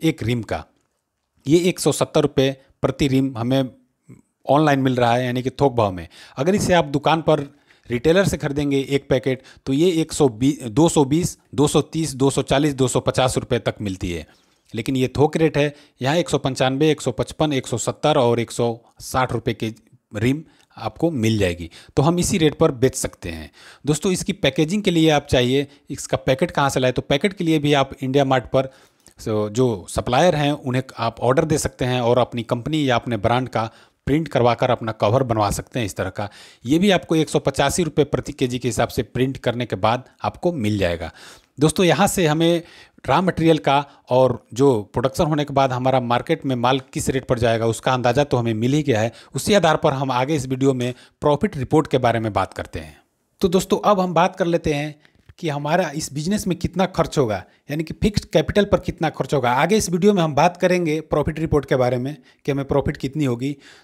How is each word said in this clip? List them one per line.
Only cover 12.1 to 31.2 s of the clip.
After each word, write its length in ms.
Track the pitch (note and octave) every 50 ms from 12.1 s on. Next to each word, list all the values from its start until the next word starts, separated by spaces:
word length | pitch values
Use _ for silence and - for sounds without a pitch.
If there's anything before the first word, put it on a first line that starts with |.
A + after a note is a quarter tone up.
| C3+
दो 160 | B2 C#3 C#3
सौ 120 | - C#3+
चालीस, 320 | C3 - C#3 C3+ D3 D3+ C3+
दो 140 | B2+ C3
सौ 120 | A#2+ - C3
पचास 380 | - C3 - C#3 C3 C3+ -
रुपये 220 | - - - B2 A2+
तक 160 | - - - -
मिलती 300 | G#2+ G2+ F#2 - G#2 F2+
है, 140 | E2+ D#2+ D2+ - _ _ _ _ _ _ _ _ -
लेकिन 220 | - - C#3+ C3+
ये 120 | B2+ B2+ B2
थोक 280 | - B2 D3 D#3 -
रेट 200 | E3 D#3+ D3 -
है। 160 | C#3+ D3 D3 - - - _ _ -
यहाँ 140 | B2 C3+ D#3
एक 140 | F3 E3 -
सौ 80 | D#3
पंचानवे, 520 | C3+ - C#3 B2+ - C3+ C3 C3+ C#3 D#3 D#3
एक 100 | C#3+ -
सौ 100 | - C3
पचपन, 420 | - - A#2+ - - - D#3 D3+ C#3
एक 140 | B2+ -
सौ 100 | - B2 A2
सत्तर 380 | - B2 A2 - - D3+ D3+
और 220 | C#3+ A#2+ A#2+ A#2 A#2+
एक 120 | A2+ -
सौ 280 | - - A#2+ A#2 A#2 A#2 _ _ _ -
साठ 300 | - - - C3 B2+ -
रुपये 220 | - A2+ - A#2+ A2
की 200 | - A#2 A2 A2 - _ _ _ _ _ _ A2
रीम 280 | G#2 A2+ B2+ C#3 D#3+ D#3+ - _ _ _ _ _
आपको 340 | A#2 A#2 A2 - - D#3+ E3+
मिल 260 | D#3 A#2 G#2+ A2 A2
जाएगी, 320 | G2+ F#2+ F2+ E2+ E2 E2+ E2 - - - - _
तो 40 | C#3+
हम 180 | C3+ E3 F3 F3
इसी 180 | E3 - A3
रेट 200 | F3 D#3+ D3 -
पर 140 | - E3 D#3 C#3
बेच 220 | A2+ B2+ B2+ -
सकते 340 | - - E2+ - - - E2+
हैं। 200 | D#2+ D#2+ D#2 - _ - - - - - -
दोस्तों 260 | C#3+ D3+ - - G3
इसकी 220 | F#3 - - - -
पैकेजिंग 480 | - - C#3 - E3+ D#3 D#3 G3+ G#3+ G3
के 80 | F#3
लिए 180 | E3+ E3 D#3+ D#3
आप 160 | D3+ C#3+ -
चाहिए 400 | - D3+ B2+ B2 B2 C3 C#3+ C#3+ - - _ _ -
इसका 280 | C#3+ - - - C#3 -
पैकेट 320 | - D3 C3+ - F3+ E3+
कहाँ 180 | - D3+ C#3 C3+
से 100 | - C#3+
लाए, 120 | B2+ B2+
तो 100 | - C#3 -
पैकेट 300 | - C#3+ C#3+ - G3+ G3
के 100 | - F3+
लिए 160 | D#3+ D#3+ D3+
भी 140 | C#3+ D3 D3
आप 220 | C#3 C3+ C3+ - -
इंडिया 240 | C3+ C3 C3 C#3+ C#3
मार्ट 200 | C3+ C3 B2+ B2+
पर 240 | - - C3 C3+ C3 - _ _ _ _ _ _ _ _
so, 320 | - - A#2 G#2+ G#2+ G#2+ G#2
जो 360 | G#2 A#2+ C3 A#2+ G#2+ F2+ E2+ -
सप्लायर 460 | - - - B2+ B2 C3 F3 F3+ D#3
हैं 160 | D3 D3 C#3+ D3
उन्हें 300 | C#3 - C3 A#2+ C3 B2+ - - -
आप 200 | A2+ A#2 - -